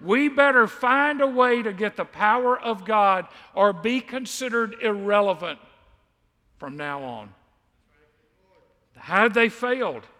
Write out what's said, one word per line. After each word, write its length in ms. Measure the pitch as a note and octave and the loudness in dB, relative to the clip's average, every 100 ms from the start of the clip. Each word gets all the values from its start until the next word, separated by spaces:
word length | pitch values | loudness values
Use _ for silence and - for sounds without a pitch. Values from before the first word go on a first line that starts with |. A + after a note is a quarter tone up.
We 260 | D#3+ A#3 D4 | 2 2 2
better 400 | C#4 C#4 C4 A3 | 4 4 6 2
find 540 | - B3 C4+ D4 D4 | 0 0 2 2 0
a 60 | C#4 | 0
way 360 | B3 B3 A#3+ | 2 2 2
to 80 | A3 | -2
get 240 | F#3 G#3 G3+ | -4 -6 -4
the 80 | |
power 560 | F3 - G#3 A#3 B3 B3 | -10 -2 0 2 2 0
of 240 | A#3 G#3+ | -2 -6
God 420 | F#3 G#3+ G3+ F#3+ F3 - - | 0 2 4 2 -4 -16 -10
or 180 | - G3+ | 2 2
be 300 | F3+ G#3 B3+ | 2 -2 -2
considered 760 | B3+ B3+ B3 - B3+ A#3 A3+ A3+ | -4 -10 -10 -8 -4 -2 -2 -2
irrelevant 800 | A#3 G3+ G3+ G#3 G3+ F3 E3+ D3 - _ _ _ _ _ _ _ _ _ | -4 -2 2 2 2 -2 -6 -10 -16 _ _ _ _ _ _ _ _ _
from 180 | C#3+ C#3+ | -14 -10
now 280 | D3 C#3+ | -8 -8
on. 300 | C3+ A#2 G#2 F#2 _ _ _ _ _ _ _ _ _ _ _ _ _ _ _ _ | -10 -12 -16 -20 _ _ _ _ _ _ _ _ _ _ _ _ _ _ _ _
How 320 | - F3+ A3+ | -4 0 2
they 180 | G#3+ A#3 | 2 0
failed. 580 | - B3 B3+ A3 B2 - _ | -2 -6 -4 -4 -6 -14 _